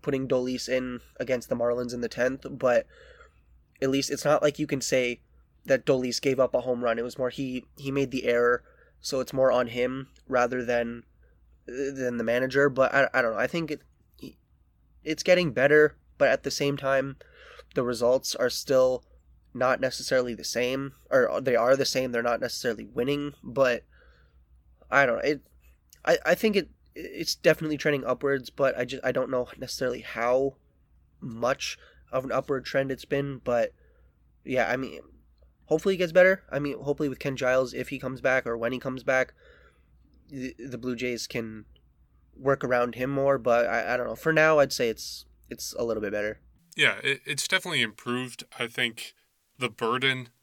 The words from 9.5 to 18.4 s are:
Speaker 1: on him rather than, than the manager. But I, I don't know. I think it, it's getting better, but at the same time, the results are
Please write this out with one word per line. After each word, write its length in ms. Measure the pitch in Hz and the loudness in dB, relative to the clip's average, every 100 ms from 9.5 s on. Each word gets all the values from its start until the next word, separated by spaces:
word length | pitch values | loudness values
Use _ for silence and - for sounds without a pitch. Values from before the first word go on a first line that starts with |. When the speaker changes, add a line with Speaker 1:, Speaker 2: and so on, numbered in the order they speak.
Speaker 1:
on 160 | 123 120 | 4 0
him 420 | 120 127 135 135 _ _ | -2 -2 -4 -12 _ _
rather 360 | 123 123 127 | 0 2 0
than, 400 | 120 120 117 120 - _ _ _ _ _ - | 0 0 0 -6 -16 _ _ _ _ _ -14
than 520 | 123 139 139 127 120 | -6 -6 -4 -4 -2
the 60 | |
manager. 460 | 113 120 131 135 143 | 0 0 2 4 2
But 240 | 127 131 | 4 4
I, 140 | 139 135 | 4 2
I 80 | 127 | 2
don't 100 | 117 | 0
know. 60 | 107 | 0
I 80 | 127 | -2
think 240 | 170 165 | -2 -6
it, 100 | 151 _ _ _ _ - - _ _ _ _ _ _ | -8 _ _ _ _ -20 -20 _ _ _ _ _ _
it's 200 | 151 156 | -8 -4
getting 280 | - 180 175 | 2 4 4
better, 460 | 117 135 151 151 - _ _ | 2 6 6 6 2 _ _
but 120 | 139 | 2
at 140 | 135 | 2
the 80 | 143 | -2
same 260 | - 143 143 | -2 -2 -2
time, 400 | 135 135 139 135 - - - - - - | 0 0 -2 -10 -20 -20 -20 -20 -8 -4
the 80 | |
results 520 | 120 117 120 131 - | -2 2 2 2 0
are 140 | - | -2